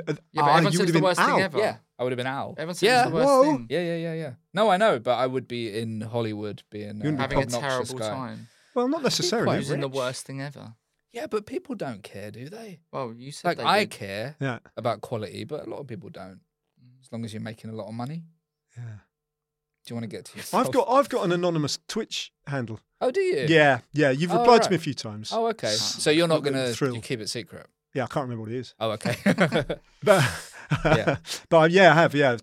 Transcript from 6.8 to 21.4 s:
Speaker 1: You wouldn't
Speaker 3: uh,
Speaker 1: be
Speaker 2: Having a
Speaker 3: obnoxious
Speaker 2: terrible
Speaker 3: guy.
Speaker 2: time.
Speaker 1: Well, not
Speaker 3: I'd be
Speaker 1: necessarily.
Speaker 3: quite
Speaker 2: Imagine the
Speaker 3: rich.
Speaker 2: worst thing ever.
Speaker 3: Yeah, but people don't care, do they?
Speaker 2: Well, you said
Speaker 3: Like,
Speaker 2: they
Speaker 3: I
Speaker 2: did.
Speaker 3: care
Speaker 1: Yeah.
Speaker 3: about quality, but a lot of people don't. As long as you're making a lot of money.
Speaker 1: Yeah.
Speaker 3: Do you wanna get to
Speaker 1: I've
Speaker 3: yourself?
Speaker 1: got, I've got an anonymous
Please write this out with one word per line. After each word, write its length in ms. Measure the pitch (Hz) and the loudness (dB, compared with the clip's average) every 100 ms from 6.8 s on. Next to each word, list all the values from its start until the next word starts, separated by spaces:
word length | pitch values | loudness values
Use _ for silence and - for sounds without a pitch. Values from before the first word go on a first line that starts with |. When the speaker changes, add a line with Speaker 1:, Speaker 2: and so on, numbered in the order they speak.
| 104 104 | -12 -6
Speaker 1:
You 100 | 143 | -4
wouldn't 80 | 139 | -2
Speaker 3:
uh, 80 | 135 | 0
Speaker 1:
be 80 | 143 | 0
Speaker 2:
Having 20 | |
a 40 | 117 120 | 0 -2
Speaker 3:
obnoxious 320 | 135 127 117 | -2 -2 -4
Speaker 2:
terrible 80 | 127 | -6
Speaker 3:
guy. 100 | 107 131 | -6 -6
Speaker 2:
time. 320 | 117 113 117 _ _ 247 | -8 -12 -16 _ _ -2
Speaker 1:
Well, 120 | 247 | -2
not 100 | 320 | 0
Speaker 3:
I'd 40 | |
be 20 | 240 | -2
Speaker 1:
necessarily. 400 | - 349 240 196 | -2 -2 0 0
Speaker 3:
quite 80 | - | 0
Speaker 2:
Imagine 240 | 139 143 | -2 -4
the 80 | 139 | -4
Speaker 3:
rich. 60 | 135 | -4
Speaker 2:
worst 280 | 127 127 - | -4 -6 -12
thing 160 | 135 | -12
ever. 340 | 143 104 107 113 _ _ _ | -12 -14 -18 -20 _ _ _
Speaker 3:
Yeah, 160 | 233 311 | -12 -6
but 180 | 214 214 | -6 -6
people 300 | 359 330 214 | -10 -10 -10
don't 260 | 143 98 | -10 -10
care, 300 | - 101 104 | -14 -14 -14
do 160 | 107 139 | -14 -16
they? 300 | 220 220 170 _ | -16 -18 -20 _
Speaker 2:
Well, 220 | 139 120 | -10 -10
you 180 | 117 135 | -12 -16
said 160 | - 175 | -6 -4
Speaker 3:
Like, 80 | 147 | -2
Speaker 2:
they 60 | 151 | 2
Speaker 3:
I 140 | 202 | 2
Speaker 2:
did. 100 | - | 0
Speaker 3:
care 440 | - 98 101 127 - | -6 -8 -8 -8 -6
Speaker 1:
Yeah. 200 | 139 113 - - | -6 -6 -12 -6
Speaker 3:
about 240 | 117 104 | -4 -4
quality, 420 | - 113 98 104 | -6 -8 -8 -10
but 240 | 107 147 - | -10 -10 -10
a 20 | |
lot 100 | 104 | -12
of 60 | 135 | -12
people 220 | 104 98 | -14 -16
don't. 300 | - 95 92 _ _ _ _ 123 131 | -16 -18 -20 _ _ _ _ _ _
As 80 | _ | _
long 120 | 117 113 | -12 -10
as 80 | |
you're 80 | 107 | -10
making 280 | 110 110 110 | -12 -12 -12
a 40 | 110 | -12
lot 120 | 101 | -10
of 60 | |
money. 300 | 117 127 165 165 _ _ _ _ 120 | -10 -10 -10 -14 _ _ _ _ -16
Speaker 1:
Yeah. 60 | 117 104 _ _ _ _ _ _ _ _ - | -16 -16 _ _ _ _ _ _ _ _ -12
Speaker 3:
Do 60 | |
you 40 | 233 | -8
wanna 100 | 226 | -8
get 180 | 95 - | -10 -14
to 60 | |
Speaker 1:
I've 60 | - | -16
Speaker 3:
yourself? 340 | - 190 185 | -2 0 2
Speaker 1:
got, 180 | 254 233 | 2 2
I've 200 | 269 - | 2 2
got 160 | 233 190 | 0 0
an 80 | |
anonymous 440 | 175 | 0